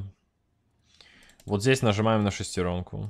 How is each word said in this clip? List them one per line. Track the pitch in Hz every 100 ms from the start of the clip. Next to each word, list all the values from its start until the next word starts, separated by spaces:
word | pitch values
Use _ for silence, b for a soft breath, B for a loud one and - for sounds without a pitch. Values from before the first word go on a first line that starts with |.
| 98 - _ _ _ _ _ _ b b b b b b -
Вот | 101
здесь | 120 131
нажимаем | 120 101 110 110
на | 104
шестеренку. | - 95 - 90 90 90 78